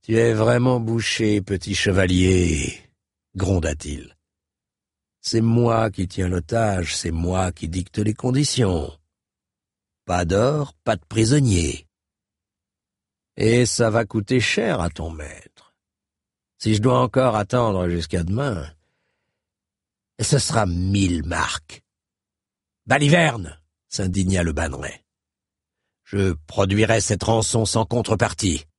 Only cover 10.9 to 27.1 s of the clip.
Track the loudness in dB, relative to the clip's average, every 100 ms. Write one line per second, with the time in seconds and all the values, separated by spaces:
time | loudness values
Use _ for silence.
10.9 | -4 _ 0 2 4 4 2 0 -6 _
11.9 | _ _ _ _ _ _ _ _ _ _
12.9 | _ _ _ _ 0 2 4 2 2 2
13.9 | 2 0 -4 0 0 2 0 0 -2 -2
14.9 | -4 -10 -10 -14 -18 -20 _ _ _ _
15.9 | _ _ _ _ _ _ _ 0 2 4
16.9 | 2 2 2 2 0 0 0 0 0 0
17.9 | -2 -2 -4 -2 -4 -4 -6 -10 _ _
18.9 | _ _ _ _ _ _ _ _ _ _
19.9 | _ _ -8 0 0 2 0 0 0 0
20.9 | 2 2 0 -4 -4 -4 -6 -12 -20 _
21.9 | _ _ _ _ _ _ _ _ _ -2
22.9 | 2 4 4 4 -2 -10 -16 _ _ _
23.9 | -4 -2 0 0 0 -2 -2 -4 -6 -12
24.9 | -16 _ _ _ _ _ _ _ _ _
25.9 | _ _ -2 -2 -2 -6 -2 2 2 4
26.9 | 2 0